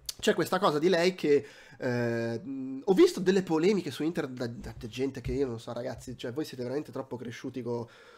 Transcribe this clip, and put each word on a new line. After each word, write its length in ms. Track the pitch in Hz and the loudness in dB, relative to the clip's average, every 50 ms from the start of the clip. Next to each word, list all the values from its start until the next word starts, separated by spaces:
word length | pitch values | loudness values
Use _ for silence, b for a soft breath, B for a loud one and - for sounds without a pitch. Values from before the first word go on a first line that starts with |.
| - - - - | -14 -14 -10 0
C'è 140 | - 214 - | 0 2 2
questa 240 | 175 156 - 185 180 | 2 2 2 2 2
cosa 200 | 202 175 147 147 | 4 4 4 4
di 120 | 156 190 | 4 4
lei 240 | 180 165 170 185 185 | 6 6 4 4 2
che, 320 | - - 147 143 139 B B B B B B B - | 2 4 6 6 6 B B B B B B B -6
eh, 600 | - 127 120 120 120 117 117 117 117 117 117 113 | -4 -2 0 0 0 0 0 0 -2 -2 -4 -6
mh, 400 | - 135 135 135 131 131 135 135 - | -8 -8 -8 -8 -8 -8 -8 -4 2
ho 80 | - | 4
visto 280 | 185 247 359 349 - 190 | 6 8 6 6 4 2
delle 220 | 156 185 196 190 | 2 2 4 4
polemiche 480 | 185 175 160 156 165 202 214 185 - 147 | 2 2 2 4 4 4 4 2 0 -4
su 120 | 120 - | -4 -2
internet 340 | 151 160 175 170 147 131 127 | -2 -2 -2 -2 -4 -6 -6
da, 100 | 123 127 | -6 -6
da, 280 | 117 120 113 - 120 - | -6 -6 -10 -12 -14 -14
da 100 | - 127 | -12 -14
gente 360 | 107 107 127 135 139 131 127 | -10 -4 -4 -4 -4 -4 -6
che 100 | 120 131 | -6 -4
io 140 | 127 135 143 | -2 -2 -2
non 120 | 123 117 113 | -2 -4 -8
so, 140 | - 123 | -8 -10
ragazzi, 440 | 113 120 123 127 120 117 - 131 120 | -8 -8 -8 -8 -10 -10 -12 -14 -12
cioè 140 | - - 123 | -10 -8 -6
voi 140 | 117 156 151 | -6 -6 -6
siete 180 | - 135 127 | -6 -8 -8
veramente 300 | 120 123 131 151 147 - | -6 -4 -4 -6 -6 -6
troppo 240 | - 131 131 - 123 | -8 -10 -8 -8 -10
cresciuti 460 | 117 - 120 117 - - 131 120 131 | -10 -10 -12 -12 -10 -10 -8 -8 -8
co-, 260 | 117 123 117 120 113 B B B B B B | -6 -4 -6 -6 -6 B B B B B B